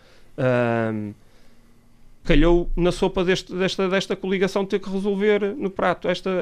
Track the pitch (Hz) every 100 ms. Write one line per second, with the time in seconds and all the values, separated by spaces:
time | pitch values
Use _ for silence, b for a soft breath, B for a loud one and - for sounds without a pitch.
0 | b b b - 127 123 120 117 113 110
1 | 104 104 b b b b b b _ -
2 | - - - 151 165 175 175 - 175 170
3 | - 196 180 185 - 180 185 - 185 190
4 | 185 190 190 190 190 202 190 202 196 196
5 | 208 190 214 208 202 277 190 190 190 175
6 | 175 180 190 185